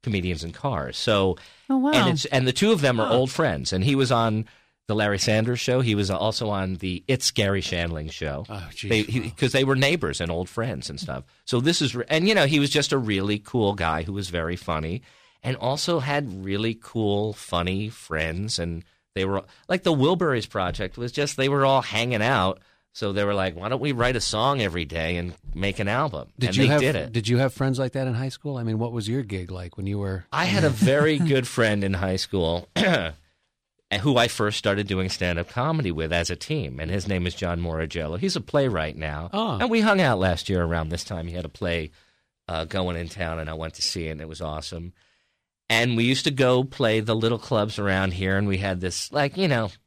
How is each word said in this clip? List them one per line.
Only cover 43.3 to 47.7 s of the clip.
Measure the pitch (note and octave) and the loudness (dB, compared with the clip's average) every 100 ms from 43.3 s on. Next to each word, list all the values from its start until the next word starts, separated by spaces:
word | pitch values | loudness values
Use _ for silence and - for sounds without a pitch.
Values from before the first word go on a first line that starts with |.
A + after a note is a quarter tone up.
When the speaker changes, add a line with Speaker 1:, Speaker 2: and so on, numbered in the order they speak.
| D#2+ | -4
Speaker 1:
and | D#2 | -6
I | |
went | D#2+ D#2+ | -8 -8
to | - | -4
see | - G2 D#2+ | -4 -4 -6
it, | |
and | D#2 | -8
it | D#2 | -10
was | D#2 | -10
awesome. | D#2+ D2+ D#2 E2+ E2+ - _ _ _ _ _ _ _ | -8 -8 -8 -10 -12 -16 _ _ _ _ _ _ _
And | A2+ A#2+ A#2 | 2 2 2
we | |
used | A#2 C3 | 2 2
to | - | 0
go | C3+ C3 B2+ | 2 4 6
play | C3 - A#2+ A2 | 2 0 2 2
the | G#2+ A2+ | 2 2
little | A2+ A#2 | 2 0
clubs | - A#2 G#2+ | 0 0 0